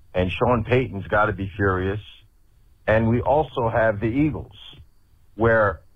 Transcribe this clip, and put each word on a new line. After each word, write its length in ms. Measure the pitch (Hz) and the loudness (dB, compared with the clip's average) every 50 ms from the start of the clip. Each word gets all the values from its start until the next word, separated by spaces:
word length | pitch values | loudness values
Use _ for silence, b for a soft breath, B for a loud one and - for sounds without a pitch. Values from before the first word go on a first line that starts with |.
| - - - | -20 -8 -2
and 200 | 90 92 90 85 | -2 -2 -2 -2
Sean 320 | - 120 117 123 120 110 | -2 0 0 0 0 0
Payton's 420 | - 123 127 127 107 101 98 82 | 0 0 0 0 -2 -6 -10 -8
gotta 260 | 80 107 104 104 104 101 | -2 0 0 0 0 0
be 200 | 90 98 98 - | -4 -6 -8 -4
furious. 460 | 98 101 98 92 90 92 95 101 107 - - - - - _ _ _ _ _ _ _ _ _ - _ - - | -2 0 0 0 0 -2 -2 -4 -6 -8 -12 -20 -20 -20 _ _ _ _ _ _ _ _ _ -20 _ -2 2
And 200 | 107 113 113 113 | 2 2 4 2
we 120 | 117 120 | 0 0
also 480 | - - 135 151 156 147 - 135 117 113 | 0 0 0 0 0 -2 -4 -4 -2 0
have 320 | 110 120 110 113 104 104 | 0 2 2 2 0 0
the 60 | 123 | -2
Eagles, 500 | 110 117 139 156 156 - 90 - - - - - - - - - - _ _ _ _ _ _ _ - - | -2 0 2 0 0 0 -4 -10 -12 -16 -20 -20 -20 -20 -20 -20 -20 _ _ _ _ _ _ _ -20 -4
where 460 | 101 110 113 113 113 107 101 - - - - _ | 0 2 2 4 4 2 2 0 -4 -12 -20 _